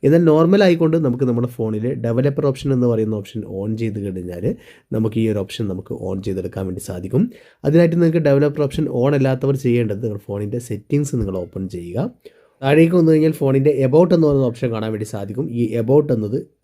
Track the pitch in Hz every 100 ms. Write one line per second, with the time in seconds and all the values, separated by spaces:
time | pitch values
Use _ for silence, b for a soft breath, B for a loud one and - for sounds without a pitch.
0 | 139 165 170 151 165 196 196 170 165 165
1 | 143 123 131 120 120 120 110 107 117 135
2 | 117 117 143 139 143 135 143 131 123 113
3 | 110 110 101 110 - 95 104 110 113 104
4 | 101 92 90 87 107 - B B B 113
5 | 110 110 110 104 98 - 107 92 - 110
6 | 92 95 98 95 90 98 95 92 - 92
7 | 92 123 240 B B B 143 156 170 170
8 | 170 165 147 139 147 143 143 - 156 127
9 | 127 147 135 131 135 135 127 120 110 101
10 | 117 104 - 101 104 117 117 104 - 143
11 | 139 123 98 92 87 95 95 87 87 87
12 | 208 - B B B B 135 151 165 180
13 | 160 156 156 156 139 135 139 139 131 147
14 | 180 175 151 139 127 123 127 113 110 110
15 | 107 110 98 107 151 117 113 113 113 143
16 | 147 120 107 117 - _